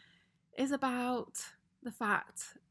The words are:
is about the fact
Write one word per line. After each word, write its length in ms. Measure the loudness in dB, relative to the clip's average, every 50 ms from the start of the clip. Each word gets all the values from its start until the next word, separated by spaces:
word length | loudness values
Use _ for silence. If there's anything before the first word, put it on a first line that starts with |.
| -20 -20 -20 _ _ _ _ _ _ _ -2
is 140 | 0 0 2
about 720 | 2 2 2 2 2 2 2 2 2 0 -2 -4 -6 -8 -8 -8 -12 _ _ _ _ -12
the 80 | -10 -8
fact 680 | -6 0 2 4 4 4 2 -2 -8 -10 -10 -10 -12 -20 _ _